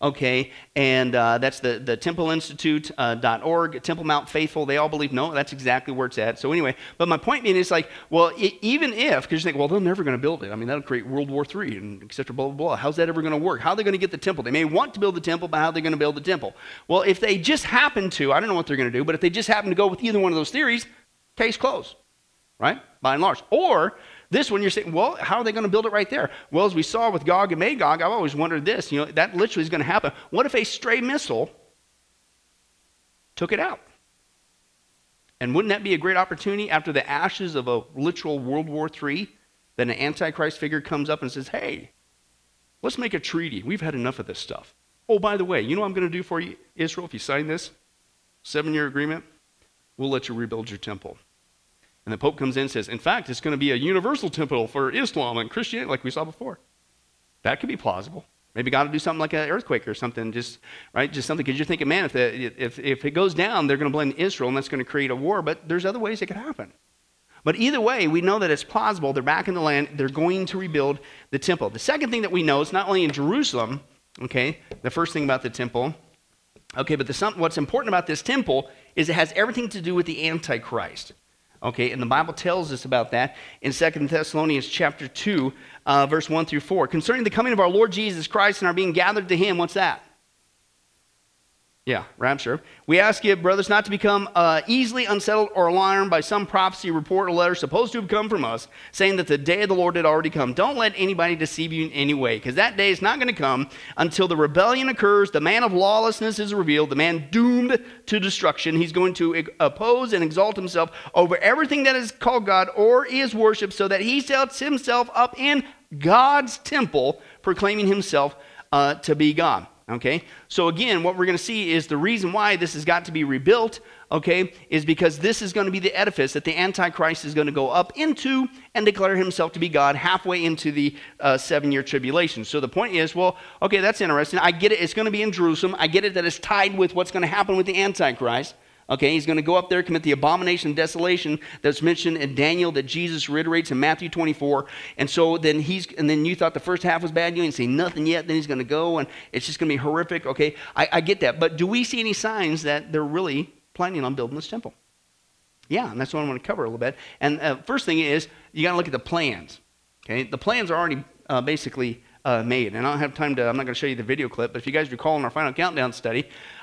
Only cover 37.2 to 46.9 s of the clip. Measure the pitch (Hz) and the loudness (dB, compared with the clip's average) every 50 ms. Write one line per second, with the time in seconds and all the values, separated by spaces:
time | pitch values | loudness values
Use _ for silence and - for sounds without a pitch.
37.2 | 175 180 - - 190 170 156 135 123 123 120 113 113 - - 131 143 175 170 - | -2 -2 -4 -4 -6 -4 -4 -4 -2 0 -2 -2 -2 -6 -6 -4 -2 -2 -2 -4
38.2 | - 156 147 139 123 127 139 156 160 156 147 151 156 156 156 - 147 143 143 185 | -4 -4 -4 -4 -4 -4 -4 -4 -4 -4 -4 -6 -6 -6 -6 -6 -6 -4 -4 -4
39.2 | 208 - _ _ _ _ _ _ _ _ - - 123 120 113 - 139 147 151 - | -6 -10 _ _ _ _ _ _ _ _ -4 -2 -2 -2 0 -2 -2 -4 -2 -2
40.2 | 170 160 156 - 151 156 - - 156 147 156 147 - - 170 147 143 156 151 151 | -4 -4 -2 -2 -2 -2 -2 -4 -6 -4 -4 -4 -4 -4 -4 -4 -2 -2 -4 -4
41.2 | 143 127 - 139 131 - - - - - - - - - _ _ _ _ _ _ | -4 -8 -8 -10 -12 -8 -8 -6 -6 -6 -8 -10 -12 -18 _ _ _ _ _ _
42.2 | _ _ _ _ _ _ _ _ _ _ _ - - 254 - 247 240 202 190 151 | _ _ _ _ _ _ _ _ _ _ _ -8 -6 -6 -6 -4 -6 -4 -4 -6
43.2 | - - - 165 170 151 113 90 104 143 208 208 156 160 139 123 117 127 127 - | -6 -4 -4 -4 -4 -4 -8 -8 -6 -6 -6 -4 -4 -6 -4 -4 -4 -4 -6 -6
44.2 | - - 92 - - - - - - - _ _ _ _ _ _ _ - 220 196 | -10 -12 -10 -12 -10 -12 -12 -14 -14 -18 _ _ _ _ _ _ _ 2 2 2
45.2 | 202 208 208 196 180 180 180 123 104 120 165 208 208 196 185 185 180 165 170 180 | 2 2 0 0 0 0 0 0 0 0 0 0 -2 -2 -2 -2 -2 -2 -2 -4
46.2 | 180 - 175 165 170 - - - _ _ _ - 160 160 | -6 -4 -4 -4 -6 -6 -12 -18 _ _ _ -6 -6 -4